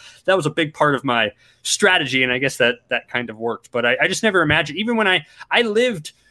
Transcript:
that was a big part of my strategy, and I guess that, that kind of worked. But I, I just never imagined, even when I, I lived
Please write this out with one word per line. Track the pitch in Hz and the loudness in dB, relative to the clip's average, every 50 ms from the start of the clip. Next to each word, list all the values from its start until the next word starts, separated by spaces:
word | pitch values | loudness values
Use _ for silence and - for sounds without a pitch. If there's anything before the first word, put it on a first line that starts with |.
| - - - - - | -20 -20 -20 -10 0
that | 180 190 | 0 0
was | 190 147 | 2 2
a | 147 | -2
big | - - 160 151 - | -2 -2 -4 -4 0
part | - 151 147 139 | 0 2 2 2
of | 120 127 | 0 0
my | 135 120 117 110 104 - _ _ _ _ _ - | 0 0 0 0 -2 -4 _ _ _ _ _ -8
strategy, | - - - 202 196 185 175 151 127 131 131 | -6 -2 2 4 4 4 4 0 0 0 0
and | 131 127 | 0 0
I | 123 | 0
guess | 127 135 135 - | 0 -2 -2 0
that, | - 123 120 120 - _ - | 2 2 2 2 -2 _ -6
that | 127 117 - _ | -6 -6 -6 _
kind | - 123 120 113 | -6 -6 -6 -6
of | 107 110 | -10 -8
worked. | 113 117 110 - _ - | -6 -6 -6 -8 _ -6
But | - 120 117 | -6 -2 0
I, | 120 127 - | 0 2 2
I | 151 | 0
just | 175 185 - | 0 0 0
never | - 220 190 180 160 | -2 0 2 2 2
imagined, | 147 151 160 165 151 147 | 2 2 0 0 -2 -6
even | 180 214 233 240 | -6 -4 -2 -2
when | 220 214 | 0 2
I, | 190 185 165 156 _ - - - - | 2 0 0 -2 _ -20 -20 -10 -2
I | - 220 240 | 0 0 0
lived | 220 208 220 247 254 220 156 151 - - _ _ _ | 0 0 0 0 0 -2 -6 -10 -16 -20 _ _ _